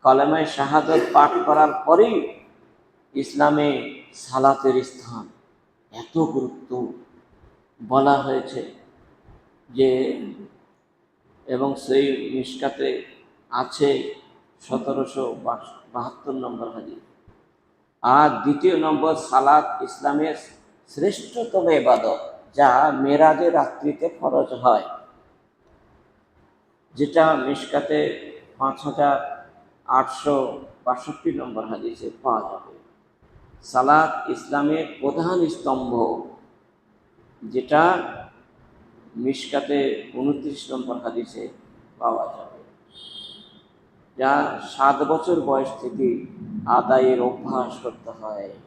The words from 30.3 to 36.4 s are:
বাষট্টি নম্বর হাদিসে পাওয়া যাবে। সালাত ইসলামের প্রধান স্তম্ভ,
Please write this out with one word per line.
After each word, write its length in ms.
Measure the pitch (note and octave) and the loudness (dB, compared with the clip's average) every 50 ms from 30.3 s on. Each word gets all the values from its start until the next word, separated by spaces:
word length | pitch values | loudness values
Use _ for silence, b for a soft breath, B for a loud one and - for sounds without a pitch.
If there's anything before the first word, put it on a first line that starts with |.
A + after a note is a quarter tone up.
| C#3+ C#3 C3 A#2+ - - - - - _ _ | 0 2 0 -2 -6 -10 -14 -18 -20 _ _
বাষট্টি 460 | - B2+ - - D3+ D3+ - - E3 | -4 -4 -4 -6 -14 -14 -6 -6 -6
নম্বর 340 | C#3+ - C3 B2+ A2+ G#2+ A2+ | -4 -4 -8 -8 -8 -10 -8
হাদিসে 440 | A2+ A2+ G#2+ A2+ A#2 A2+ - A2 A2+ A2 - - | -8 -10 -8 -8 -10 -10 -10 -12 -14 -14 -6 -4
পাওয়া 180 | C3+ A#2 G#2+ | -2 -2 -2
যাবে। 320 | G#2 - - - - - - - _ _ _ _ _ _ _ _ _ _ _ - - - - - | -4 -8 -12 -14 -16 -20 -20 -20 _ _ _ _ _ _ _ _ _ _ _ -20 -20 -20 -20 -20
সালাত 680 | - - - B2+ B2+ C3+ D3 D#3 D#3+ D#3+ - - - - | -20 -4 -2 0 4 6 6 6 6 2 0 -6 -6 -6
ইসলামের 560 | C3+ - - - - C#3+ D3 D3 D#3 D#3+ D#3+ - - - | -8 -8 -8 -6 -4 -2 0 0 0 -2 -4 -6 -8 -6
প্রধান 480 | - C#3 - - E3 E3+ F#3 F3+ E3+ D3+ | -4 -4 -2 -2 -2 -2 0 0 0 0
স্তম্ভ, 440 | - - - D3 C3+ C3 B2+ A#2+ A#2+ A#2 A2+ - - - - - - - | -2 -4 -4 -2 -2 -2 -2 -4 -2 0 0 0 -2 -6 -8 -14 -18 -20